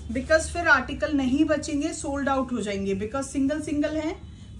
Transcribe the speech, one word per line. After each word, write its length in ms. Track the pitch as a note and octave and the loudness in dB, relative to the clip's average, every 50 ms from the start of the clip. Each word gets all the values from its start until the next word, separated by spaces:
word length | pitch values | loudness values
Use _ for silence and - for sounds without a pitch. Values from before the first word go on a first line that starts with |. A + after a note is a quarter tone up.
| - - | -8 -6
because 400 | A3+ C4+ B3+ - D#4 D#4+ D#4+ - | -4 -4 0 4 4 4 2 0
फिर 200 | - E4+ E4+ D#4+ | -4 0 4 4
article 440 | C#4 B3+ B3+ C#4+ C#4 - D4+ D4+ D4+ | 4 4 4 0 -4 -2 -2 0 2
नहीं 320 | C4+ C4 B3 C4 D#4 D#4 | 2 2 4 4 4 4
बचेंगे, 480 | D#4 D4+ C#4+ - E4 D4+ C#4 D4+ E4 E4 | 4 4 2 0 -2 -2 0 0 -2 -2
sold 360 | - - C#4+ C#4 C#4+ C4+ C#4 | -4 -4 -4 -2 0 0 2
out 240 | C4+ C4+ B3+ B3 B3 | 2 2 0 0 -2
हो 80 | A3 G3 | -2 -2
जाएंगे, 320 | G#3+ G3+ G3 G3 G3 G3 | -2 -2 -2 -2 -2 -2
because 300 | F#3+ G#3+ G#3+ - C4+ C4+ | -2 -2 -4 -4 -4 -6
single 340 | - - C#4 C4+ C4+ D4+ D#4 - | -4 -2 0 0 2 0 -2 -4
single 340 | D#4+ D4 D4 D4+ D4 D4+ | -2 0 0 0 0 0
हैं 180 | D#4 D#4 E4 F#4+ - - - - - - - - | -2 -2 -2 -4 -6 -10 -14 -16 -16 -16 -16 -16